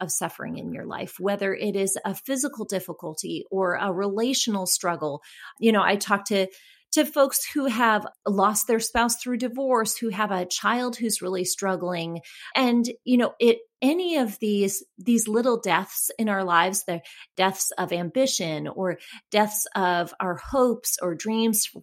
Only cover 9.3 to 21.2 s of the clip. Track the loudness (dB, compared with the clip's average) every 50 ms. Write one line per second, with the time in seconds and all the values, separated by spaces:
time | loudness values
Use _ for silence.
9.3 | -2 -2 -2 -4 -2 -2 0 2 4 4 2 2 -2 -2 -2 -2 -2 0 0 0
10.3 | 0 -2 -2 -2 -4 -2 0 0 0 0 0 -4 -4 -2 -2 -2 -2 -2 -2 -2
11.3 | -2 -2 -2 -2 -2 -2 -2 -2 0 0 -2 -2 -4 -4 -4 -6 -8 -10 -12 -14
12.3 | -20 -20 -10 -4 0 2 2 4 4 4 2 0 -4 -6 0 2 4 4 4 2
13.3 | 2 4 4 4 4 4 0 _ _ -2 0 2 2 2 0 0 0 0 0 -2
14.3 | -2 -4 -2 0 2 2 0 0 -2 -4 -10 _ _ -6 0 2 2 2 2 2
15.3 | 0 2 2 2 2 2 2 2 2 0 0 -2 -4 -4 -4 -4 -2 -2 -2 0
16.3 | 0 0 0 2 4 4 4 4 2 -2 -2 -4 -4 -6 -6 -12 -20 -20 -20 -8
17.3 | _ 2 2 2 2 0 -4 -4 -2 -2 -2 -2 -2 -2 -2 -2 2 2 2 2
18.3 | 2 -2 -2 -4 -4 -4 -6 -6 -6 -4 -2 -2 -4 -4 -8 -18 -20 -20 _ 0
19.3 | 2 2 2 2 0 -4 -6 -4 -2 0 2 2 2 2 0 -2 -4 -4 -4 -4
20.3 | -4 -4 -6 -2 2 2 4 4 2 0 -2 -4 -4 -2 -2 -4 -4 -4